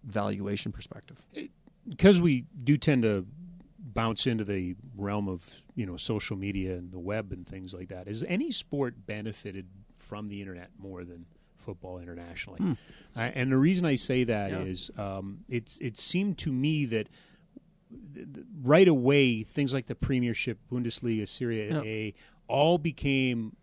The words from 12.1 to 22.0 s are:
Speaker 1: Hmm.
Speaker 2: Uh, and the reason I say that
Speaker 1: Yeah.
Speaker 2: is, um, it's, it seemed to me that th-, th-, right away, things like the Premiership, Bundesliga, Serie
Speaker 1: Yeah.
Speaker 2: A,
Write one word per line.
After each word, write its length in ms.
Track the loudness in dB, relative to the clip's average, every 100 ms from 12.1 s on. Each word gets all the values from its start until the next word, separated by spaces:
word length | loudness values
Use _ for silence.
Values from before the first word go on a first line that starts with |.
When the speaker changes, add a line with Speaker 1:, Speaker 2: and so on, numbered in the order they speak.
| -12 -12 -12 -12 -2
Speaker 1:
Hmm. 120 | -2 -2 -6 -20 -16 -6
Speaker 2:
Uh, 40 | -4
and 160 | 0 2
the 60 | 6
reason 280 | 6 4
I 120 | 2 2
say 260 | 2 2
that 260 | 2 2 0
Speaker 1:
Yeah. 80 | -2
Speaker 2:
is, 300 | -4 -6 -8 -6
um, 480 | -6 -6 -8 -12 -6
it's, 300 | -6 -6 -8
it 160 | -8 -4
seemed 400 | -2 0 0 -2
to 140 | -2
me 320 | 0 2 2 0
that 220 | -2 -4 -12 -20 -20 _ -20 _ _ _ -20 -18
th-, 120 | -16 -14
th-, 140 | -14 -14 -6
right 240 | 6 10 10
away, 540 | 8 6 6 6 4
things 300 | -2 -2 0
like 140 | -2 -4
the 80 | -6
Premiership, 640 | 0 2 2 0 -4 -6 -6
Bundesliga, 560 | -4 -4 -4 -2 -2 -2
Serie 420 | -4 -2 -2 -2
Speaker 1:
Yeah. 140 | -2
Speaker 2:
A, 320 | -2 -4